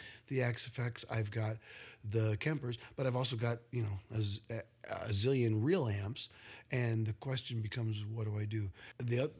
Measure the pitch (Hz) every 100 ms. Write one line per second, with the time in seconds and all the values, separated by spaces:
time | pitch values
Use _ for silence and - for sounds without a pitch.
0 | - - - 131 120 117 - - 120 -
1 | - 113 104 113 107 113 - - - -
2 | 107 110 110 107 151 151 123 113 - -
3 | 131 123 131 117 117 117 - 123 104 98
4 | - 110 104 98 - 113 - _ - 90
5 | 107 101 120 135 117 107 131 185 120 101
6 | 101 143 - - - - - 131 120 113
7 | 110 107 139 131 - 117 107 127 113 107
8 | 107 110 107 104 104 107 98 - - -
9 | 120 120 143 -